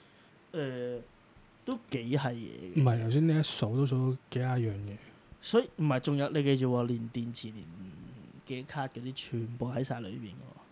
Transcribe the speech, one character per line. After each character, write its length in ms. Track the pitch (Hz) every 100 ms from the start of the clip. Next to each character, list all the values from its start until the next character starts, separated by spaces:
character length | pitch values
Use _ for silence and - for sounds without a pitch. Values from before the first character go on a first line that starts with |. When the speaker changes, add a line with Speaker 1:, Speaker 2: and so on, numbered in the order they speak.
| - - - - _
Speaker 1:
呃， 480 | 170 139 127 123 120 - - - - - -
都 140 | - 254 -
幾 260 | 127 117 139
係 140 | 139
嘢 420 | 120 107 57 90
嘅。 60 | 156
Speaker 2:
唔 40 |
係， 180 | 131 117
頭 60 | 117
先 160 | 139 160
你 100 | 156
一 40 |
數 340 | 151 - 107 123
都 100 | 139
數 240 | 127 131
到 60 | 127 -
幾 80 | 123
廿 100 | 127 123
樣 140 | 113
嘢。 220 | 101 101 101 - - - -
Speaker 1:
所 200 | - 226
以， 80 | 269 -
唔 80 | 151
係， 140 | 131
仲 160 | 151 143
有， 120 | 139
你 120 | 156
記 140 | 139 135
住 160 | 131 123
喎， 100 | 120
連 240 | 117 113
電 240 | 120 117
池、 140 | 117 113
連 160 | 107 80 90 95 76 - 127 - - -
記 160 | 131
憶 40 | 139
卡 200 | 147 135
嗰 120 | 120
啲 140 | 127
全 320 | 135 - 120 113 120
部 100 | 123
喺 140 | 131
晒 180 | 131 120
裏 80 | 98
邊 200 | 123 107
嘅 60 |
喎。 220 | 65 65 - -